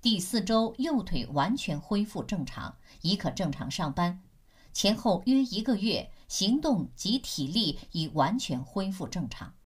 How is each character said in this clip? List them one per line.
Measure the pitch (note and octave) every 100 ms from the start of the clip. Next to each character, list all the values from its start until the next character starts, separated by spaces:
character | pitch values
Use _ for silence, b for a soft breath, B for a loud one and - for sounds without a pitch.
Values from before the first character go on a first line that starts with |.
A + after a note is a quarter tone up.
第 | A#3+ G#3
四 | - A#3
周 | F#3+ A3+ A3+ A3+
右 | D4 C#4
腿 | F#3 - B2
完 | C#3+ D#3+ C4+
全 | - D3
恢 | - G3+ G#3
复 | F#3
正 | - F#3+ C3
常， | - - - B B
已 | E3 G3+
可 | -
正 | - F3
常 | C3+ C3
上 | - D#3
班。 | D#3+ F3 F3+ - _ b b b
前 | - G3 A3
后 | A#3 F3+ -
约 | C4+
一 | C4 G3
个 | A3+ G#3
月， | G#3+ D3+ - b b
行 | - F#3+ C4+
动 | D#4+ A3 B2+ -
及 | F#3 B3+
体 | - - C3+
力 | G3 F#3 - B
已 | E3 D#3
完 | D3+ C#3 A#3+
全 | - B2+
恢 | C#3 G3 F#3+
复 | F#3 D#3
正 | F3+ C3+
常。 | - F#2+ -